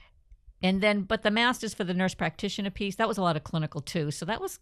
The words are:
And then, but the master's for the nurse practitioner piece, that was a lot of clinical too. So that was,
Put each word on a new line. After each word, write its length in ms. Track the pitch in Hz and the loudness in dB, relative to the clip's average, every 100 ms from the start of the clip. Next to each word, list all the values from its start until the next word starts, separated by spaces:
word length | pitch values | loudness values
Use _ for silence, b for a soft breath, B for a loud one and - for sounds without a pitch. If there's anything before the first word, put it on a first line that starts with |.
| B B - - - - | B B -20 -20 -20 -2
And 200 | 185 190 | 0 4
then, 200 | 214 208 | 4 2
but 200 | 185 220 | 2 0
the 80 | 214 | 2
master's 420 | 214 240 247 220 | 4 2 2 -2
for 120 | - | -4
the 100 | 185 | -2
nurse 200 | 180 185 | 2 2
practitioner 560 | - 170 - 202 - 196 | 0 -2 -2 -4 -4 -4
piece, 260 | - 202 190 | -4 -4 0
that 120 | 226 | 0
was 80 | 196 | 2
a 60 | |
lot 140 | 180 151 | 2 2
of 80 | |
clinical 360 | - 165 156 - | 0 -2 -2 -4
too. 300 | - 180 151 | -4 -2 -2
So 160 | 151 165 | -2 -4
that 160 | 226 | -4
was, 160 | 381 - | -4 -8